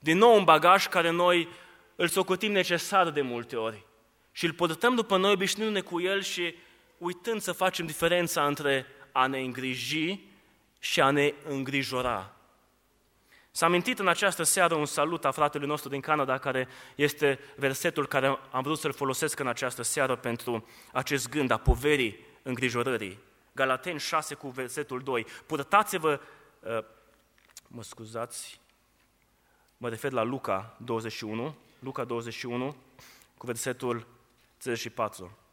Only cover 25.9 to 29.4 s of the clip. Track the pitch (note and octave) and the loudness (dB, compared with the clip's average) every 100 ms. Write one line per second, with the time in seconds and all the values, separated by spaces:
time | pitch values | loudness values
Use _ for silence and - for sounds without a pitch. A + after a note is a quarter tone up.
25.9 | F#3+ D#3 C#3+ - - - _ - A2+ A2 | 0 0 0 -4 -20 -20 _ -6 -6 -6
26.9 | _ _ _ _ _ _ - _ A#2+ A2 | _ _ _ _ _ _ -20 _ -16 -16
27.9 | - A2 A2+ A#2+ - - - _ _ _ | -16 -12 -8 -8 -10 -16 -18 _ _ _
28.9 | _ _ _ _ _ | _ _ _ _ _